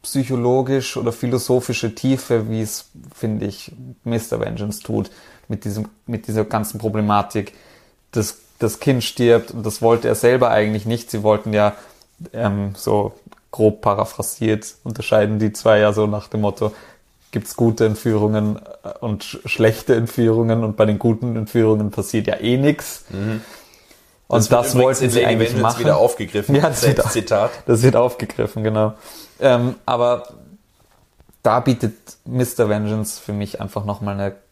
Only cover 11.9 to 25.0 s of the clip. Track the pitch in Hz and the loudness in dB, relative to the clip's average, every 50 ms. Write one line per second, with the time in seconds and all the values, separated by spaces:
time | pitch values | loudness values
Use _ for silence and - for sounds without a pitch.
11.9 | _ _ _ _ _ _ 165 - - 117 117 104 101 101 101 101 101 - - 113 | _ _ _ _ _ _ -20 -14 -8 -4 -2 -2 -2 -2 -4 -6 -8 -6 -2 0
12.9 | 107 104 101 107 - - _ - - _ _ _ - - 110 107 107 - - 107 | 0 0 0 -2 -8 -12 _ -20 -20 _ _ _ -2 2 2 2 2 2 0 0
13.9 | 101 104 104 - - - - - - - 113 110 107 107 - - - _ _ 117 | 0 0 -2 -4 -4 -8 -8 -8 -6 -4 0 0 0 -2 -4 -12 -20 _ _ -12
14.9 | 113 - 113 - - 107 104 107 107 104 110 107 104 - - 117 107 107 107 107 | -10 -8 -2 2 2 2 2 2 0 0 -2 -2 -4 0 2 4 6 6 6 4
15.9 | 101 107 107 104 104 104 - - - 110 104 101 101 - 110 107 107 - - - | 4 2 0 0 -2 -4 -8 -6 -4 -2 -2 -2 -2 -2 -4 -4 -4 -8 -20 -20
16.9 | - _ _ _ _ _ _ _ - - 98 - - - 117 117 110 113 117 110 | -20 _ _ _ _ _ _ _ -8 -8 -8 -8 -2 0 0 0 2 2 2 0
17.9 | 104 107 - 120 110 104 104 107 107 107 107 104 104 - - - - - _ - | 0 0 -2 0 2 2 2 2 2 2 0 -2 -2 -6 -10 -18 -20 -16 _ -14
18.9 | - - - 113 107 101 - - - - - - - - 147 117 113 - - - | -14 -8 -6 -6 -6 -6 -8 -12 -16 -14 -10 -8 0 2 2 2 2 0 0 2
19.9 | 127 113 117 117 - - 117 113 110 113 117 113 113 113 113 107 107 - 110 107 | 2 2 2 -2 0 2 2 4 4 2 2 2 2 0 0 -2 2 2 2 2
20.9 | 104 98 - 120 110 113 131 123 113 113 107 - - 120 110 110 110 107 107 104 | 2 2 2 0 0 0 -2 -4 -4 -4 -6 -2 0 2 4 4 4 2 0 -2
21.9 | 104 - 98 - - 110 107 107 - - - 117 123 131 139 147 147 - - - | -4 -6 -6 -2 -2 -2 -2 -2 -4 -2 0 0 0 2 2 2 0 0 -6 -14
22.9 | - - - - 90 95 101 107 110 110 - - - - - _ _ _ _ _ | -14 -16 -16 -12 -8 -6 -4 -4 -4 -6 -8 -14 -20 -20 -20 _ _ _ _ _
23.9 | - _ _ _ _ _ _ _ - 117 107 - 127 120 127 131 131 127 127 131 | -20 _ _ _ _ _ _ _ 0 0 2 4 4 2 2 2 4 4 4 4
24.9 | 131 127 | 4 2